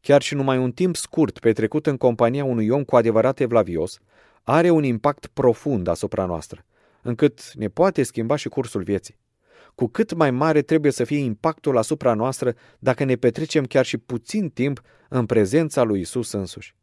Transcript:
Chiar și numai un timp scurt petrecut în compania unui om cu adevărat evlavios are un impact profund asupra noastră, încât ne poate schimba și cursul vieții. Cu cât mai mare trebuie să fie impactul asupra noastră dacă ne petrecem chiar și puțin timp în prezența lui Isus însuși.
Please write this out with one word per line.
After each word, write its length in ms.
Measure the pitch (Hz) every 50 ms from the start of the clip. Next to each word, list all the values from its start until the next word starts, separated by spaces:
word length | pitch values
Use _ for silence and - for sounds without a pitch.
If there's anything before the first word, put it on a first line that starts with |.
Chiar 220 | _ - 147 143 -
și 120 | - 147
numai 240 | 143 135 135 131 127
un 140 | 127 127 120
timp 240 | - 180 185 170
scurt 420 | - - - - - 160 117 - -
petrecut 480 | - 117 110 - 110 107 - 151 151
în 100 | - 143
compania 480 | 127 - 127 120 110 123 117 123 143 143
unui 240 | 135 123 117 110 107
om 160 | 120 143 139
cu 120 | - -
adevărat 440 | 123 113 113 110 110 113 127 135 -
evlavios 580 | 139 117 117 113 104 87 87 80 78 92 - - _ _ _ _ _ _ _ _ _
are 280 | - 127 156 170 175
un 120 | 170 160 147
impact 440 | 135 120 110 _ 147 143 - -
profund 600 | - _ - 135 127 117 - - 147 139 107 90
asupra 380 | 85 85 - - 98 - - 95
noastră, 400 | 90 87 80 76 - - - _ _ _ _ _ _ _ _ _
încât 500 | 120 120 113 156 143 139 _ - - -
ne 140 | 120 110 104
poate 340 | - - 165 196 185 - 135
schimba 340 | - - - 113 117 143
și 120 | 147 - 131
cursul 340 | - - 127 - - 104 92
vieții. 360 | 92 101 95 - - - _ _ _ _ _ _ _ _ _ - _ _ -
Cu 80 | 127
cât 280 | 113 _ - 226 - -
mai 160 | 170 160 143
mare 320 | 127 123 147 160 156 151 139
trebuie 300 | - 160 160 147 147 131
să 120 | - 127
fie 140 | - 143 147
impactul 580 | 143 127 107 - - 160 156 _ _ 151 135
asupra 380 | 120 110 - 156 143 - 131 117
noastră 400 | 107 110 131 131 - - 123 117 _ _ _ _ _
dacă 260 | - 123 127 - 147
ne 100 | 135 127
petrecem 500 | 120 - 123 113 - 160 156 - 160 139
chiar 200 | 127 - 139 131
și 140 | - - 117
puțin 500 | _ _ 123 117 _ - - 208 202 160
timp 320 | - - 123 143 143 123 _ _ _ _ _ _
în 180 | - 131 120
prezența 560 | 104 123 113 104 95 113 156 165 151 - - 123
lui 180 | 110 104 98
Isus 320 | 90 - - 127 117 - -
însuși. 420 | 104 95 90 - - - - _ _